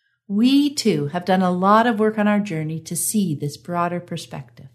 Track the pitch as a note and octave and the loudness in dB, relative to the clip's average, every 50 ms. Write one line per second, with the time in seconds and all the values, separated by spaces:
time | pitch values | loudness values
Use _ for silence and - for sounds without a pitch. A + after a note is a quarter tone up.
0 | _ _ _ _ _ - G3 G#3 A#3 B3+ C4+ C#4+ C#4+ C#4+ C#4+ - - A3+ E3+ D3 | _ _ _ _ _ -4 0 2 4 4 4 4 2 2 0 -2 0 0 0 0
1 | C#3+ C#3+ D#3 F3 F3+ - F#3 F#3 F#3+ F3+ F3+ F3+ F#3 G3 G#3 A3 A#3 B3 A#3 G3 | -2 -2 -4 -4 0 0 2 2 2 2 0 2 4 4 6 6 4 4 2 2
2 | G#3+ G#3+ G#3+ G#3+ G#3 G#3 G#3 G#3 G3+ G#3 E3 D#3+ D#3 D#3 D#3+ D#3+ D#3+ - F3 E3 | 0 0 0 0 0 2 2 0 0 -2 -4 -6 -4 -6 -6 -8 -8 -8 -8 -6
3 | - - - G#3+ G3+ F3 D3 C3+ D3 C#3+ - - - - F3 E3+ E3+ F3 F3 F3 | -4 -2 -2 0 0 0 -2 -4 -4 -8 -8 -10 -10 -6 -4 -2 -2 -2 -2 -6
4 | F3 - F3 E3 - - - D3+ C#3 - _ - - - _ | -8 -8 -10 -10 -10 -12 -14 -16 -16 -16 _ -20 -20 -20 _